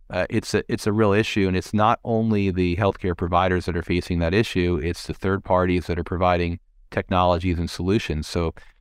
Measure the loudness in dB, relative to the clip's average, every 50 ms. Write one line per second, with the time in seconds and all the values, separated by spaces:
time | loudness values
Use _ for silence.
0 | -16 -8 -4 -4 -4 -2 -2 -4 -4 0 -2 -2 -2 -2 -6 -4 -2 -2 0 2
1 | 4 4 4 2 2 0 0 0 2 2 0 -2 -2 -2 0 2 2 2 2 0
2 | -2 -2 -2 0 2 2 2 2 2 0 2 2 2 0 2 2 2 0 0 0
3 | -2 -4 -2 -2 -2 0 2 2 2 2 0 0 -2 -2 -4 -4 -2 0 0 0
4 | 0 0 -2 0 0 2 2 2 0 0 0 0 0 2 0 0 -2 -4 -6 -6
5 | -8 -10 -10 -4 -2 -2 -2 -2 0 0 2 2 2 2 0 0 0 -2 -4 -4
6 | -4 -4 -2 0 2 2 2 2 0 -2 -4 -6 _ _ _ -20 -18 -6 -6 -6
7 | -2 0 2 2 4 4 2 2 2 0 0 0 -2 -4 -4 -4 0 2 2 2
8 | 0 -2 -4 -6 -6 -4 -4 -2 -2 -2 -4 -6 -18 -20 -20 _